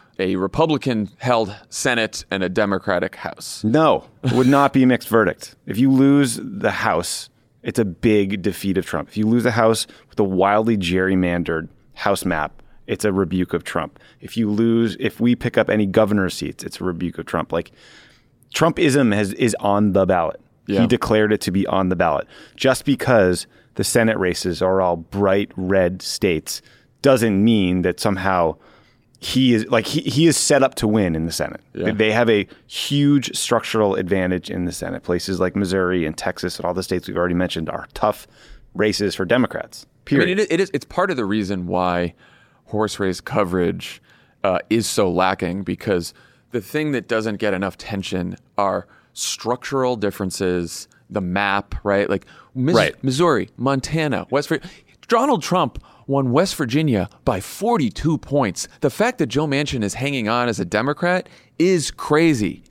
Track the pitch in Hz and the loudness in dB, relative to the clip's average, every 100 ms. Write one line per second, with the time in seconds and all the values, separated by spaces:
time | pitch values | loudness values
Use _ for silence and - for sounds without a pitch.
0 | _ - 95 95 95 - 160 143 135 113 | _ -4 -2 -2 -2 0 0 0 -2 -2
1 | 98 - 127 117 101 - - - 135 120 | -4 -4 0 0 0 -8 -14 -4 -2 0
2 | 110 - - 98 92 92 104 95 - 90 | -2 -4 -6 -4 -2 0 0 0 -2 -2
3 | 90 - - - - - 107 143 156 82 | -2 -8 -12 -12 -14 -6 -2 2 2 2
4 | - _ 127 120 127 139 139 139 127 120 | -2 _ 0 2 4 4 4 4 4 2
5 | - 113 95 - - _ - 101 135 131 | 2 2 2 0 -10 _ -8 0 4 6
6 | 139 143 135 113 98 98 107 - 110 85 | 6 6 4 -2 -10 -4 -2 0 0 0
7 | 87 - - _ _ _ - - 101 85 | -2 -8 -12 _ _ _ -6 -2 -2 0
8 | 117 104 98 101 92 90 98 92 - 78 | 2 4 2 -2 -4 -4 -2 -2 -2 -6
9 | - 107 107 120 120 113 113 110 - - | -6 -2 0 2 2 4 4 2 -2 -12
10 | _ - 101 92 98 107 110 107 87 92 | _ -2 0 2 4 4 2 0 0 0
11 | 92 92 90 87 85 80 82 _ _ - | 2 2 0 0 -2 -4 -6 _ _ -4
12 | 104 98 92 80 73 - - - - 117 | -2 0 -2 -2 -4 -8 -20 -16 -8 -4
13 | 107 95 87 92 90 87 - 98 71 - | 0 0 0 0 -2 -4 -4 -6 -6 -12
14 | - _ - 117 107 104 117 117 113 - | -20 _ -10 -4 -2 2 2 2 0 -2
15 | 104 - 120 117 120 - 107 107 98 92 | -6 0 0 2 0 0 2 2 2 2
16 | 104 107 92 - 76 - - - 90 85 | 2 2 -2 -4 -10 -10 -12 -8 -6 -4
17 | 87 82 85 87 76 85 - _ - - | -6 -8 -6 -6 -4 -4 -6 _ -20 -20
18 | - _ _ _ _ - 165 - 160 135 | -20 _ _ _ _ -2 0 2 2 4
19 | 120 104 98 - 120 - 104 101 104 95 | 2 2 -2 0 -2 0 0 2 2 4
20 | 92 90 82 - _ _ - 98 113 123 | 4 2 0 -4 _ _ -2 2 2 2
21 | - 110 107 107 - 95 - 95 92 90 | 2 2 4 2 0 0 0 0 0 2
22 | 85 71 - - - - 131 127 - 127 | 0 0 -4 -14 -20 -2 0 0 0 -2
23 | - 117 92 87 - _ _ - 107 120 | 2 4 4 2 -4 _ _ -6 0 2
24 | 113 107 92 87 90 80 92 95 90 85 | 2 2 0 -2 -4 0 2 2 2 0
25 | 82 98 98 98 101 - 92 98 90 92 | -4 0 2 2 0 -4 0 2 2 0
26 | - - 98 80 - - - _ _ _ | -8 -2 0 0 -4 -12 -14 _ _ _
27 | 139 131 113 98 113 110 92 90 90 87 | 4 4 4 4 4 4 2 2 0 0
28 | 110 95 95 92 82 - _ _ _ _ | -2 0 0 2 0 -2 _ _ _ _
29 | _ - - 127 127 113 - 117 107 151 | _ -14 -4 2 4 4 2 0 0 -4
30 | - 120 165 135 - 143 135 - 110 107 | -2 2 4 4 2 4 2 0 0 2
31 | 92 80 82 - 78 - _ - 90 107 | 0 0 -4 -4 -6 -10 _ -6 -4 0
32 | 107 110 117 104 92 - - - - 143 | 0 2 4 2 0 -10 -14 -8 -2 2
33 | 143 143 - - - 117 - 110 104 98 | 4 2 0 -6 -2 -2 0 0 2 0
34 | 90 98 92 90 - 92 87 87 87 87 | 0 0 0 -2 -4 -6 -6 -6 -8 -8
35 | - 87 - 90 92 98 95 95 90 90 | -4 -4 -2 -2 -2 -2 0 0 0 0
36 | 78 - 92 - 92 - 87 90 92 90 | -2 -4 -6 -6 -6 -6 -4 -4 -4 -4
37 | - 90 87 87 90 87 80 - - - | -4 -2 0 0 -2 -4 -8 -8 -10 -2
38 | 107 - - _ - - - - 107 98 | -2 -2 -10 _ -20 -20 -12 -2 -2 0
39 | 101 - 90 123 117 - - - - _ | -2 -2 0 0 0 -4 -12 -16 -20 _
40 | - 143 180 196 214 160 - 143 - - | -2 0 2 0 0 0 -2 -4 -6 -4
41 | 190 139 98 107 95 98 87 90 90 87 | -2 -2 -2 -2 -2 -4 -2 0 0 0
42 | 87 - _ _ _ _ - 104 107 - | -2 -6 _ _ _ _ -8 -4 -2 -2
43 | 95 87 - 107 92 90 87 90 - - | -4 -4 -4 -2 0 0 0 -2 -10 -16
44 | _ _ _ _ 98 87 - 113 104 - | _ _ _ _ 0 0 0 -2 0 0
45 | 95 87 92 95 87 95 98 95 110 90 | 0 2 0 0 -4 -4 -6 -6 -2 -2
46 | 82 - _ _ _ 120 98 151 151 127 | -4 -12 _ _ _ -10 -6 -4 -2 -4
47 | 92 113 110 101 107 92 95 - - 101 | -2 -4 -2 -2 -2 -2 -4 -6 -8 -8
48 | - 92 90 92 _ - 98 92 - _ | -6 -6 -6 -8 _ -2 -2 -2 -6 _
49 | _ - - - 113 123 - 135 127 120 | _ -10 -8 -6 -4 -4 -4 -2 -2 -2
50 | 101 - 95 - 95 90 85 - - _ | -4 -4 -6 -2 -2 -2 -4 -8 -16 _
51 | - 104 90 92 101 98 - - 101 101 | -8 -6 -4 -2 0 -2 -4 -6 0 0
52 | 101 95 - - - 131 131 117 85 - | 0 -2 -6 -20 -12 -4 0 2 2 0
53 | 135 135 175 120 95 - 127 135 - 160 | -4 0 2 2 -2 -4 -2 -2 -2 -2
54 | 151 101 87 139 - 165 - - _ _ | -2 -4 -2 -4 -2 -4 -6 -20 _ _
55 | - 233 277 220 - 180 135 - - - | -2 2 2 0 0 0 0 -4 -20 -14
56 | - 139 131 131 190 - 127 143 156 107 | -2 0 2 2 2 -2 -2 0 2 2
57 | 90 - - 95 - - 214 226 120 - | 0 -4 -4 -2 -4 -6 -2 0 0 -2
58 | 156 151 - 139 113 - - - 139 - | -2 -2 -2 0 0 -2 -12 -2 -2 0
59 | 233 247 135 131 156 139 151 131 104 107 | -2 0 -2 0 0 -2 -2 -2 -4 -4
60 | 139 135 107 120 120 113 - 104 131 147 | -4 -2 0 0 0 -2 -2 -2 -2 -2
61 | 175 185 - - _ - 175 180 135 - | 0 -2 -4 -16 _ 0 2 2 0 -6
62 | - 147 165 127 95 - - | 0 4 4 4 0 -4 -10